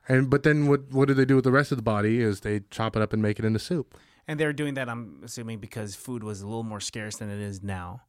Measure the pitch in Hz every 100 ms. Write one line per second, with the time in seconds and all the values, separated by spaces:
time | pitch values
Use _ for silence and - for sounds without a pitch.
0 | - 131 135 139 156 151 143 143 135 135
1 | 139 135 131 135 127 135 143 131 113 104
2 | 107 117 113 98 107 104 98 - 113 110
3 | 107 110 107 107 110 110 - 175 - -
4 | _ _ - 151 151 143 147 135 123 117
5 | 110 69 110 127 113 113 110 117 104 92
6 | - 123 107 101 101 113 113 104 - 117
7 | 107 - 107 101 104 98 98 92 87 104